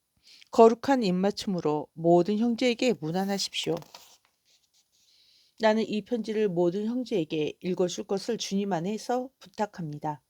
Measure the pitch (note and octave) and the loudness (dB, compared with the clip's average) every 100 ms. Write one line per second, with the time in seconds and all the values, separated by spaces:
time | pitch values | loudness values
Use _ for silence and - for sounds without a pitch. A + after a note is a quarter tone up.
0 | _ _ _ - _ - A3+ A#3 - C4 | _ _ _ -20 _ 8 8 6 2 2
1 | F#3+ F3+ G3 G3+ - F3+ D#3 D3+ - - | 2 2 0 -2 -4 -2 -2 -2 -6 -2
2 | E3 F3 F3 G#3 A#3+ A3+ B3+ A#3 B3+ F3 | 4 6 4 0 0 0 0 2 0 -2
3 | D#3 F3+ G3 G3 - - - E3 D3+ - | -4 -4 -2 -4 -4 -6 -4 -6 -8 -20
4 | - - _ _ _ _ _ _ _ _ | -20 -20 _ _ _ _ _ _ _ _
5 | _ _ _ _ _ - A3 G#3+ G#3 G#3 | _ _ _ _ _ 0 2 2 0 -4
6 | G3+ A#3+ A3+ G#3+ G#3 E3+ F3 F#3+ A3 B3 | -4 -6 -4 -2 0 2 0 0 -4 -4
7 | A#3+ G#3+ D#3 D#3+ D3 - F3+ F3+ F3+ F3+ | -4 -4 -2 -4 -4 -6 -6 -2 -2 -2
8 | G#3 G3 - A3+ - G3 G3+ F3 F3 G#3+ | -6 -6 -4 -6 -4 -4 -2 -4 -4 -6
9 | - B3 B3+ _ - - G#3 - D#3+ D3 | -4 -4 -6 _ -18 -8 -8 -6 -10 -8
10 | D3+ D3 | -8 -8